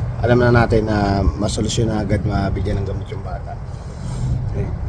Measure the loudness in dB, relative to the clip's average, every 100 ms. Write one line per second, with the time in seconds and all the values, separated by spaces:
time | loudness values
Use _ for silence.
0 | -2 -2 4 4 6 6 6 2 2 2
1 | 2 4 2 2 -2 0 -2 0 0 0
2 | 0 0 2 0 0 0 0 -2 -2 -4
3 | -6 -8 -8 -8 -8 -10 -10 -10 -10 -8
4 | -6 -4 -2 -2 -2 -4 -4 -4